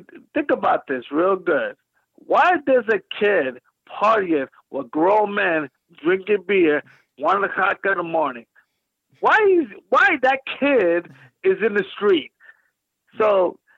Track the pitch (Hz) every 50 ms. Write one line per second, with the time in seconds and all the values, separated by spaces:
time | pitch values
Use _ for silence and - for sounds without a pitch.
0 | 180 - - - - _ - 294 320 - 269 214 196 185 170 156 - - 135 127
1 | 120 - 143 151 175 190 196 190 175 170 165 135 113 104 104 - _ _ _ _
2 | _ _ _ _ - - 170 220 285 349 370 320 285 - 269 254 220 208 220 190
3 | - _ - - 214 208 208 180 143 131 120 127 - _ _ _ _ - - -
4 | - 214 226 220 196 180 160 143 135 - _ _ _ _ - 131 139 - - 151
5 | 160 185 208 214 208 202 202 208 202 185 165 156 151 131 - _ _ _ _ -
6 | 131 160 185 190 185 190 208 202 180 175 202 190 175 156 147 147 - - - _
7 | _ _ _ - 135 160 185 202 202 185 - - 190 196 196 - - 196 190 180
8 | 170 170 165 165 156 139 127 117 113 _ _ _ _ _ _ _ _ _ _ _
9 | _ _ _ _ - 233 320 427 427 403 381 349 302 208 190 - - _ - 285
10 | 370 403 349 269 240 254 269 269 - - - - 262 285 285 247 190 170 170 175
11 | 170 - - - - - _ _ - 185 190 170 190 226 202 208 190 - - -
12 | 196 208 190 160 123 - _ _ - - - _ _ _ _ _ _ _ _ _
13 | _ _ _ - 220 214 202 190 180 170 - - _ _ _